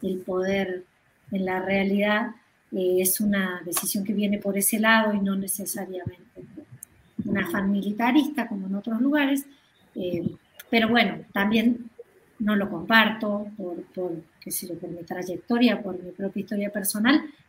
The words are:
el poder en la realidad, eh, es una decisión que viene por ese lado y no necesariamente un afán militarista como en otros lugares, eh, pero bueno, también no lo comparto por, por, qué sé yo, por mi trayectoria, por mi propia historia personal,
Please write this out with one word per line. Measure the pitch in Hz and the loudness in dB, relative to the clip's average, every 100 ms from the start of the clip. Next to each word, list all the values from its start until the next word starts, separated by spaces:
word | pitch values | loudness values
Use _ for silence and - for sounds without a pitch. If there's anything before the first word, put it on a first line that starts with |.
el | 190 185 | -6 -4
poder | - 185 190 196 190 180 - _ _ _ - | -4 -2 0 0 -2 -6 -12 _ _ _ -8
en | 190 | -4
la | 185 185 | -2 -2
realidad, | 190 196 190 202 208 214 247 - _ _ _ | 0 0 2 2 4 2 0 -6 _ _ _
eh, | 196 185 180 | -2 2 4
es | 185 - | 2 2
una | 208 196 185 180 | 2 2 0 -4
decisión | 175 - 202 208 | -6 -4 -2 -4
que | 196 | -2
viene | 208 202 208 | 0 0 0
por | 202 196 | -2 0
ese | - 220 | 0 2
lado | 220 226 214 | 4 4 4
y | 208 | 2
no | 196 196 | 0 0
necesariamente | 196 - 185 208 185 185 175 - - - - - - - - _ _ - | -4 -6 -6 -8 -8 -8 -10 -12 -16 -20 -18 -20 -20 -20 -20 _ _ -8
un | 202 196 | -2 -2
afán | 185 208 196 | 0 0 0
militarista | 202 196 208 240 277 277 - 226 | 0 0 0 4 4 4 0 -4
como | 202 190 | -6 -4
en | |
otros | 196 226 226 | -4 -4 0
lugares, | 277 302 277 277 - - _ _ _ | 2 2 2 0 -4 -16 _ _ _
eh, | 226 180 170 170 - _ - - | -8 -4 -4 -4 -8 _ -20 -2
pero | 233 220 | 2 4
bueno, | 233 196 165 - | 4 4 0 -4
también | 202 208 226 233 240 - - - _ _ - | 0 2 4 4 2 -4 -18 -20 _ _ -4
no | 208 208 | 0 2
lo | 185 | 0
comparto | 170 165 226 220 - 214 208 208 - | -4 4 6 6 2 -2 -4 -6 -8
por, | 180 175 - | -8 -8 -10
por, | - 180 165 160 _ | -6 -6 -6 -10 _
qué | - | -10
sé | - 180 | -8 -8
yo, | 165 | -8
por | 175 | -8
mi | 170 | -10
trayectoria, | 170 180 170 165 - 240 240 - | -8 -6 -6 -6 -2 4 4 4
por | 190 180 | -2 -8
mi | 180 | -10
propia | - 196 202 | -6 -6 -4
historia | 190 202 202 | -4 -4 -4
personal, | 208 196 214 233 302 - - | -4 -4 0 4 4 2 -10